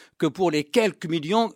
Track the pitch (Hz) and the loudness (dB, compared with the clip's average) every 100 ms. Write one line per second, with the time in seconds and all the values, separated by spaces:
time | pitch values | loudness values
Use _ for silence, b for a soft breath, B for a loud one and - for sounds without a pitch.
0 | b - 160 139 180 151 147 240 220 220 | b -4 -4 0 0 0 0 0 0 -2
1 | 170 165 151 214 226 | -6 -4 0 0 0